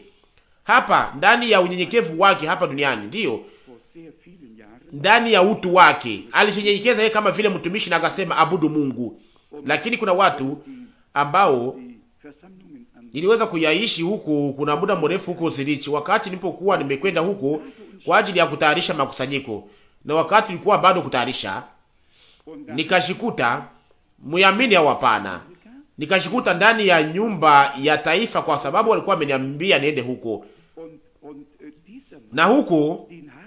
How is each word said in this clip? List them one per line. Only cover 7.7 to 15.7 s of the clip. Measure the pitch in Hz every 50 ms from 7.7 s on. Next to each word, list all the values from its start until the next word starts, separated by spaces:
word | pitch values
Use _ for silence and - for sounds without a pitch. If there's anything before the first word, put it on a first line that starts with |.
| 196 214 - 175
na | 170
akasema, | 165 165 151 - 196 185 165 131
"Abudu | 151 160 156 185 170 160 151
Mungu." | 151 151 143 131 113 120 120 104 - - _ _ _ _ _ _ 151 147 135
Lakini | 135 151 151 - 226 233
kuna | - 220 196
watu | 180 190 196 170 143 123 131 135 147 - - 139 131 123 123 107 _ _ _ _ -
ambao | 143 143 143 165 190 202 165 131 120 120 135 127 131 123 123 117 104 _ _ _ _ _ 147 143 _ 175 190 190 185 - - 147 120 120 _ _ 120 120 117
niliweza | 123 151 180 202 226 220 220
kuyaishi | - 170 160 156 156 160 190 233 - - 165
huko, | 165 185 214 185 - 156 147 143 143 143 135
kuna | 135 147 147 147
muda | 151 196 202 196
mrefu | 170 151 151 180 180 - 180
huko | 175 - 165 156
Zurich, | - 139 135 151